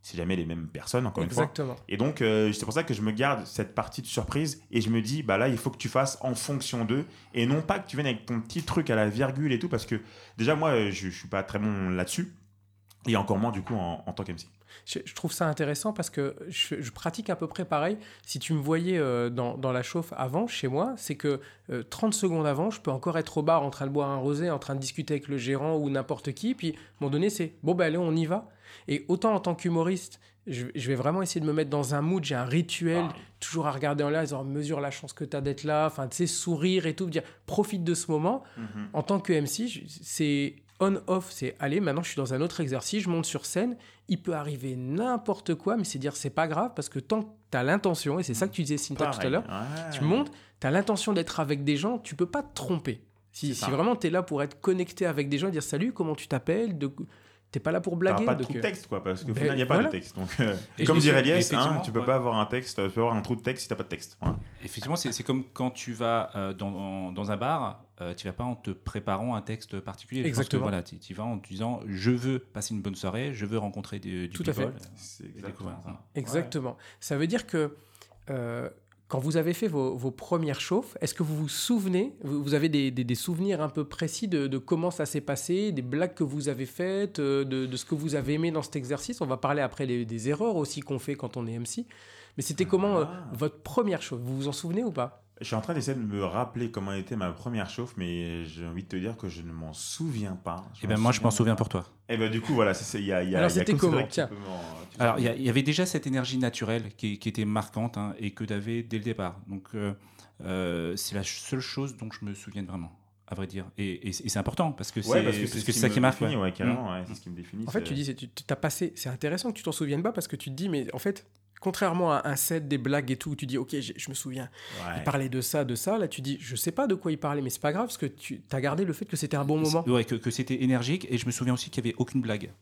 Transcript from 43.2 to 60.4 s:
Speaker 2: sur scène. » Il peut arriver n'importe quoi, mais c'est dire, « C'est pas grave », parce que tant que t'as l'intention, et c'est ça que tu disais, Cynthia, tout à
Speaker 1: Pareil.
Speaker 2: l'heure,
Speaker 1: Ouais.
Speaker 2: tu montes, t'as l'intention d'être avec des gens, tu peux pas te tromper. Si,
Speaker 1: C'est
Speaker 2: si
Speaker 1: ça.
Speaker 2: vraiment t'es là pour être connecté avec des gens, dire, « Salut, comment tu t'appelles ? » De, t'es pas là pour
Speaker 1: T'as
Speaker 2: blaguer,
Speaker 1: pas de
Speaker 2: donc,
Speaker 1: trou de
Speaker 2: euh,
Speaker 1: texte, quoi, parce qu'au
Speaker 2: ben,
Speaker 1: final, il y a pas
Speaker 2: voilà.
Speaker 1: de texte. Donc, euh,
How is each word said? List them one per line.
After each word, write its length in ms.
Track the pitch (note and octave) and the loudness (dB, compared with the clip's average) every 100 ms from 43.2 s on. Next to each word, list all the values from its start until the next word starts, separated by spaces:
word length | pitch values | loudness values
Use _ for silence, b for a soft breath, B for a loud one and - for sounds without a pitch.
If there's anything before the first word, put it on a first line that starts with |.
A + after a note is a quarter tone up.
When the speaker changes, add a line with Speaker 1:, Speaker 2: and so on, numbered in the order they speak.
| D#3+ | 0
Speaker 2:
sur 200 | C#3 - | -4 -2
scène. » 320 | F3 A#3+ A#3+ B B - | 0 0 -2 B B -4
Il 140 | F#3 | -2
peut 120 | - D#3+ | 0 -4
arriver 400 | D3 C#3 C3+ B2+ | -4 -6 -4 -4
n'importe 800 | B2+ D#3+ A#3+ A#3+ A3 G3 - E3 | -4 -2 0 -2 -2 -2 -2 -2
quoi, 220 | - A3+ | 0 0
mais 60 | |
c'est 140 | F#3 C#3 | 0 -2
dire, « 180 | C#3 - | -4 -4
C'est 120 | C#3+ | -4
pas 180 | - D#3+ | 0 2
grave », 260 | D#3 A#3 F#3+ | 2 0 -2
parce 140 | C#3+ | -6
que 100 | C#3 | -6
tant 240 | - G#3+ | 0 0
que 60 | G#3+ - _ | 0 -10 _
t'as 140 | C3 | 2
l'intention, 560 | C3 G3 G3 E3 D3 D#3 | 4 4 4 2 0 0
et 40 | |
c'est 120 | F3 A2+ | 0 0
ça 120 | G3 | 0
que 60 | |
tu 80 | - | 0
disais, 160 | C#3+ D3 | 0 0
Cynthia, 300 | - C#3 D3+ | -2 0 0
tout 60 | |
à 20 | A#2+ | 2
Speaker 1:
Pareil. 160 | B2+ | 2
Speaker 2:
l'heure, 140 | C#3+ - | 2 0
Speaker 1:
Ouais. 420 | F#2+ A#2+ D3 - C#3+ | -4 -4 -6 -6 0
Speaker 2:
tu 60 | |
montes, 280 | D3 A3+ C#4+ B B _ | 4 4 2 B B _
t'as 100 | C3+ | 2
l'intention 420 | E3+ G3+ G#3 - | 4 4 2 2
d'être 280 | G3 E3 - | 2 2 0
avec 240 | D3 C#3+ | 0 2
des 120 | C#3+ C#3+ | 2 2
gens, 220 | G3 B3 | 2 -2
tu 160 | - | -6
peux 140 | C#3+ F3+ | -2 -2
pas 160 | D4 | 0
te 100 | - | -4
tromper. 480 | - - E3+ C#3+ A2 - _ _ | -8 -2 -2 0 -6 -10 _ _
Si, 160 | - D3 | -6 -4
Speaker 1:
C'est 60 | B2 | 0
Speaker 2:
si 40 | |
Speaker 1:
ça. 100 | G#2 | 0
Speaker 2:
vraiment 240 | C3+ G3 A#3 | 4 4 4
t'es 160 | E3+ | 2
là 100 | F3 | 2
pour 220 | F3+ D3 | 0 0
être 180 | C#3+ - | -2 0
connecté 460 | - F#3 F3+ - F3+ | 2 2 0 0 0
avec 200 | D3 C#3 | 0 0
des 120 | C#3+ | 2
gens, 100 | F#3+ | 2
dire, « 140 | D#3+ | 0
Salut, 280 | - D3 A3 | -2 0 0
comment 220 | - D#3+ | 0 0
tu 140 | D3+ - | 0 0
t'appelles ? » 500 | C3 - F3+ A3+ E3 | -2 2 0 0 0
De, 140 | C#3 C#3 - B B B _ | -2 -4 -12 B B B _
t'es 80 | - | -2
pas 120 | - | 2
là 80 | F3 | 2
pour 120 | F3+ | 0
Speaker 1:
T'as 60 | E3+ | 2
Speaker 2:
blaguer, 260 | F#3 G3+ A3+ | 4 6 4
Speaker 1:
pas 100 | - | 2
de 40 | |
Speaker 2:
donc, 80 | B2+ | 0
Speaker 1:
trou 40 | |
de 60 | A#2+ | -2
Speaker 2:
euh, 20 | |
Speaker 1:
texte, 240 | A2 F#2 - | -2 -2 -4
quoi, 140 | G2 | -2
parce 200 | F#2+ F#2+ | 0 -2
qu'au 100 | B2+ | -2
Speaker 2:
ben, 80 | A2 | 2
Speaker 1:
final, 140 | D3 C3+ | 2 2
il 40 | |
y 40 | |
a 20 | B2+ | 4
pas 100 | D#3 | 4
Speaker 2:
voilà. 120 | C#4+ | 4
Speaker 1:
de 40 | |
texte. 220 | F#2 - - | 0 -6 -6
Donc, 140 | F#2 | -4
euh, 160 | - | 2